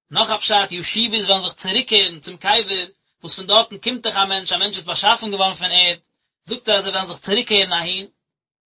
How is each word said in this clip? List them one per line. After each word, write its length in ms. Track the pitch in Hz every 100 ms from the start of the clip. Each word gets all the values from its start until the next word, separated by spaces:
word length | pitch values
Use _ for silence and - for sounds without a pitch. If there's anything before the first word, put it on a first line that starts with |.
| _
נאך 200 | 165 220
א 60 | 214
פשט, 360 | - 208 196
יושיבי, 500 | 175 - 214 233 220
זיי 40 | 190
וועלן 180 | 190
זיך 100 | 170
צוריקקערן 640 | - 180 220 247 214 185 165
צום 160 | 175 175
כבוד, 540 | 196 220 196 190 180 _ _ _
וואו 120 | 160
פון 120 | - 185
דארט 220 | 214 226 202
קומט 220 | 233 247 226
doch 100 | 196
א 80 |
מענטש, 280 | 196 190 180
א 40 | 180
מענטש 200 | 202 196
איז 80 |
באשאפן 460 | 170 165 202 233 220
געווארן 240 | 196 190
פון 160 | 170 180
ערד, 280 | 180 180 170 _ _ _ _
זאגט 240 | - 240 -
ער, 140 | 202
זיי 80 | 196
וועלן 160 | 190 175
זיך 120 | 160
צוריקקערן 500 | - 214 240 202 190
נאך 160 | 175
אים. 220 | 170 190 196 _ _ _ _ _